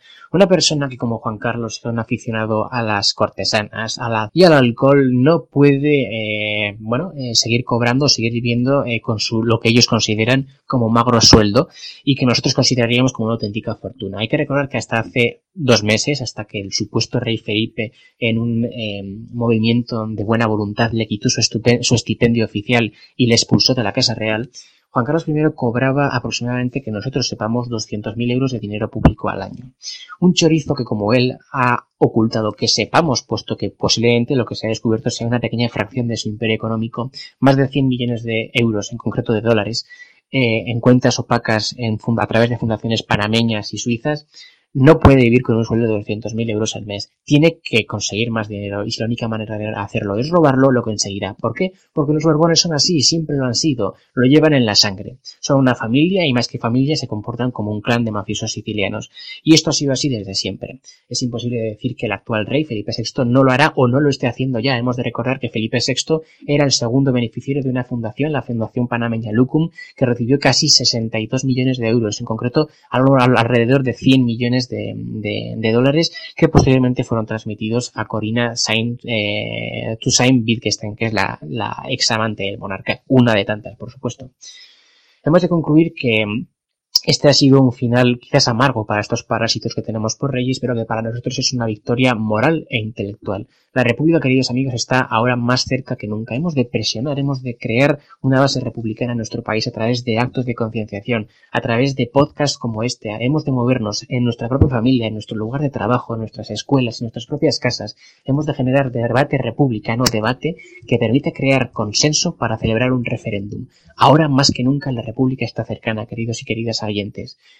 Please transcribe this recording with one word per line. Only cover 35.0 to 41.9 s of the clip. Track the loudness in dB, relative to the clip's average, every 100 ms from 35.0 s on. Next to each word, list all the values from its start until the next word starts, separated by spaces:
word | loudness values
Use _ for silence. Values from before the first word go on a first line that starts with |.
| -2
sea | -4 -4
una | -2
pequeña | -4 -2 -4
fracción | -4 -6 -4 -4
de | -4
su | -6
imperio | -4 -2 -2
económico, | -2 -4 -4 -6 -10 -12 -20 _
más | 2 4
de | 2
cien | 2 0
millones | 0 -2 -4
de | -2 -4 -2
euros, | 0 2 0 -4
en | -6
concreto | -4 -4 -2
de | 0
dólares, | 0 0 -2 -6 -10 -20 -20 _ _
eh, | -2 0 0 -2
en | 0
cuentas | 4 6 4 0
opacas | 0 -2 0 -2 -2 -4
en | -4